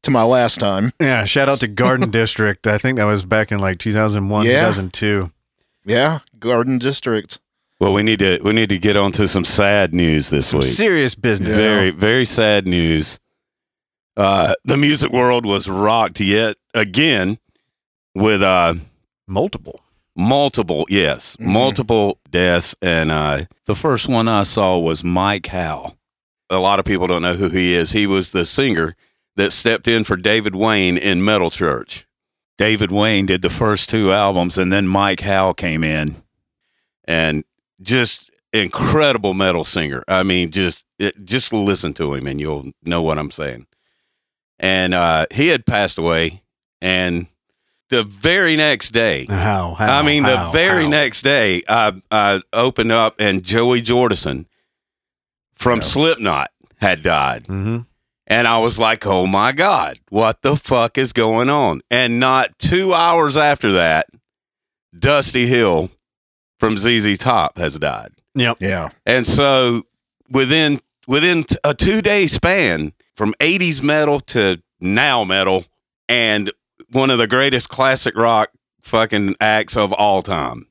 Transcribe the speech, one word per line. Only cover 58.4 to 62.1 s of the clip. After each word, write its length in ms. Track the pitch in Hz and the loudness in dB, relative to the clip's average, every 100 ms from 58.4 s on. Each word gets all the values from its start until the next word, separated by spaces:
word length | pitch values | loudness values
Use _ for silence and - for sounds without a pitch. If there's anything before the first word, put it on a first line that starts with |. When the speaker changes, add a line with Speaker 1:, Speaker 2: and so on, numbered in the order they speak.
| 120 | 2
Speaker 3:
I 120 | 117 | 2
was 200 | 117 110 | 0 0
like, 280 | 110 113 101 | 0 0 0
"Oh 200 | 95 92 | 0 2
my 260 | 98 113 | 2 0
God, 460 | 135 190 165 80 - _ | 0 0 0 -2 -8 _
what 320 | 101 113 110 | 0 0 0
the 120 | 139 | -2
fuck 440 | 147 - 123 117 - | -2 0 0 0 -2
is 160 | 131 | -2
going 340 | 117 113 113 127 | 0 0 2 0
on?" 320 | 147 123 71 - | 0 0 -2 -2
And 300 | 123 123 | -2 0